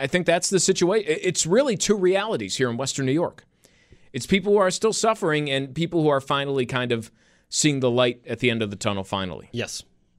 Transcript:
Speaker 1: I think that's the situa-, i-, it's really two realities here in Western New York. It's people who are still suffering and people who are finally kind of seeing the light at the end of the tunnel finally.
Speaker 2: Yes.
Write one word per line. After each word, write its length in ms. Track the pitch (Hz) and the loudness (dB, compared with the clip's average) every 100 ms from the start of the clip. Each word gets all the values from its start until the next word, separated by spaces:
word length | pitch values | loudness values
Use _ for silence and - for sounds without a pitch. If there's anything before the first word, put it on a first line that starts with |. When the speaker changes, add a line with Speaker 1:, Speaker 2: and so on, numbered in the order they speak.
Speaker 1:
I 60 | 135 | -2
think 180 | 180 175 | 0 2
that's 240 | 170 175 | 0 2
the 80 | 190 | 2
situa-, 400 | - 190 175 220 | 2 2 2 2
i-, 220 | 143 160 | 0 -2
it's 240 | 185 - 156 | -2 -2 2
really 300 | 202 285 208 | 2 2 0
two 180 | - 208 | 0 2
realities 640 | 185 190 214 196 208 - | 4 2 0 -4 -4 -2
here 120 | 127 | -2
in 80 | 117 | -2
Western 280 | 135 - 131 | -6 -4 -2
New 60 | |
York. 340 | 143 170 - _ _ _ _ _ - - | 0 -2 -6 _ _ _ _ _ -20 -12
It's 120 | 127 - | -10 0
people 280 | 196 190 | 0 4
who 60 | 202 | 4
are 120 | 185 | 4
still 220 | 180 220 | 2 -2
suffering 560 | 202 190 - 185 151 147 | 0 0 0 0 0 0
and 240 | 135 135 | -2 -4
people 300 | 127 170 170 | -4 -2 2
who 60 | 151 | 2
are 120 | 139 | 2
finally 440 | 135 143 139 139 127 | 0 -2 0 -2 -2
kind 260 | 131 123 | -2 -2
of 200 | 117 113 _ _ _ _ | -2 -4 _ _ _ _
seeing 300 | - 156 139 | 0 0 2
the 100 | 127 | 2
light 320 | 120 123 123 - | 4 2 0 -8
at 120 | 117 | -2
the 100 | 127 | 0
end 120 | 113 | 0
of 80 | 110 | -2
the 60 | 101 | -4
tunnel 280 | 110 98 | -4 -4
finally. 460 | 95 98 92 64 - | -4 -4 -6 -10 -10
Speaker 2:
Yes. 320 | 117 104 - - _ _ | -8 -8 -10 -16 _ _